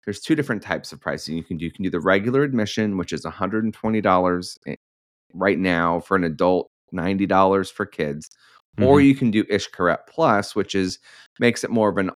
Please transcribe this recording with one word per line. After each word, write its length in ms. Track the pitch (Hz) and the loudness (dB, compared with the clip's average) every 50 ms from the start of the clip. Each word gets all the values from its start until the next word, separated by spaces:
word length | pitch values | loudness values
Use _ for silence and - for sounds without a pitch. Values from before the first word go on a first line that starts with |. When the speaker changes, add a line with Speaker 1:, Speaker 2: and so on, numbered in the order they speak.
| _ | _
Speaker 1:
there's 140 | 107 101 - | -10 -10 -10
two 140 | - - 165 | -2 -2 0
different 300 | 147 135 - 120 98 - | 0 0 -4 -6 -6 -4
types 280 | - 85 76 - - | -6 -6 -6 -6 -14
of 80 | - 71 | -20 -10
pricing 380 | _ - 71 76 - - 80 | _ -8 -8 -8 -8 -8 -8
you 60 | 82 80 | -8 -6
can 140 | _ 87 | _ -8
do. 80 | 80 85 | -8 -8
You 60 | 82 | -10
can 120 | - - 95 | -8 -6 -6
do 80 | 92 | -4
the 80 | 87 85 | -4 -2
regular 420 | 76 92 95 101 98 120 123 135 | 2 2 2 2 2 0 0 0
admission, 560 | 147 143 131 117 107 - - - 107 104 98 | 0 0 -2 -2 -2 -2 -2 -4 -2 -2 -2
which 160 | 92 87 - 80 | -4 -4 -6 -8
is 120 | 73 - | -8 -8
a 40 | 82 | -10
hundred 340 | - - 95 92 107 110 110 | -6 -4 -4 -2 -2 -2 -2
and 120 | 110 - | -4 -6
twenty 260 | - - 110 110 110 | -4 -4 -2 -2 0
dollars 560 | 98 101 92 92 90 90 90 90 90 - - _ _ | 2 2 2 4 2 2 0 -2 -6 -10 -16 _ _
i-, 80 | - 69 _ _ _ _ _ _ _ _ _ _ _ _ | -12 -12 _ _ _ _ _ _ _ _ _ _ _ _
right 240 | 87 92 101 92 76 | 0 0 2 2 2
now 400 | 95 92 87 85 85 85 85 85 | 0 0 2 2 2 0 0 -2
for 180 | - - 98 | -2 -2 -2
an 60 | 95 87 | 0 0
adult, 440 | 82 78 - 90 90 92 87 - _ _ _ _ _ | -2 -2 0 2 2 2 0 -2 _ _ _ _ _
ninety 360 | - 90 82 92 98 95 98 | -8 -6 -4 -2 -2 -2 0
dollars 420 | 92 98 95 95 95 98 98 92 - | 2 4 4 4 4 4 0 -2 -4
for 160 | - - 104 | -6 -8 -8
kids. 420 | - - - 80 73 73 76 - - _ _ _ _ _ _ _ _ _ - | -8 -4 -6 -6 -6 -6 -10 -12 -18 _ _ _ _ _ _ _ _ _ 2
Or 160 | 107 131 139 | 6 6 8
Speaker 2:
Mm-hmm. 80 | 147 139 | 8 8
Speaker 1:
you 80 | 139 135 | 6 4
can 140 | 135 135 117 | 4 0 0
do 120 | 101 110 - | 2 0 0
Xcaret 560 | - 104 98 - - - - 90 87 82 - - - | 0 -2 -2 -2 -6 -4 0 0 0 0 0 -6 -12
Plus, 460 | _ - 165 143 110 101 101 - - | _ 0 2 4 4 2 0 -2 -4
which 180 | 107 95 - - | -4 -4 -2 -2
is, 240 | 98 92 92 - - _ - - - - _ _ - | -2 -2 -2 -4 -10 _ -20 -20 -20 -20 _ _ 0
makes 240 | 120 120 117 - - | 0 0 0 0 -6
it 60 | - | -2
more 200 | 113 117 107 104 | 0 2 2 2
of 80 | 87 98 | 2 0
an 100 | 95 90 - | -2 -4 -2